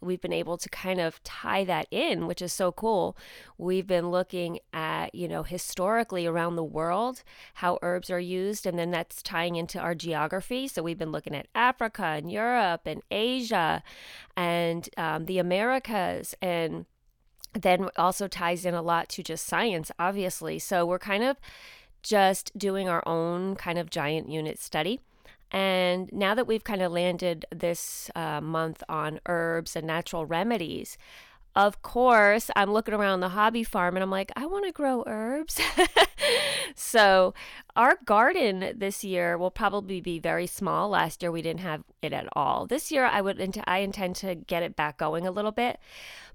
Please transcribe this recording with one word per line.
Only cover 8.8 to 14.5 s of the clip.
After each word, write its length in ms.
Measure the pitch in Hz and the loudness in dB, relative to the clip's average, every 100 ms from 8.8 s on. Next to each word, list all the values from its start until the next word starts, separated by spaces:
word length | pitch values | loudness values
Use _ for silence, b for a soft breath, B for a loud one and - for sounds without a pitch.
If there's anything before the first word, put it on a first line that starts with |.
| 170 | 0
that's 320 | 175 175 - | 0 -4 -8
tying 340 | - 175 175 170 | -6 -2 -2 -2
into 220 | 165 180 | -4 -4
our 160 | 170 | -4
geography. 720 | 170 151 156 151 185 185 247 269 | -4 -2 -2 0 -2 -4 -6 -4
So 140 | 180 | -4
we've 160 | 170 165 | -4 -4
been 140 | 160 | -4
looking 240 | 156 - 147 | -6 -6 -8
at 100 | - | -6
Africa 520 | 226 247 262 226 - 175 | 2 2 2 -2 -2 -2
and 260 | 151 160 | -2 -4
Europe 560 | 202 226 247 196 165 - | -2 0 2 2 0 -4
and 160 | 156 - | -8 -4
Asia 720 | 196 226 254 226 208 160 165 - B B B B - | -2 0 0 0 2 2 0 -4 B B B B -4
and, 540 | 175 | 0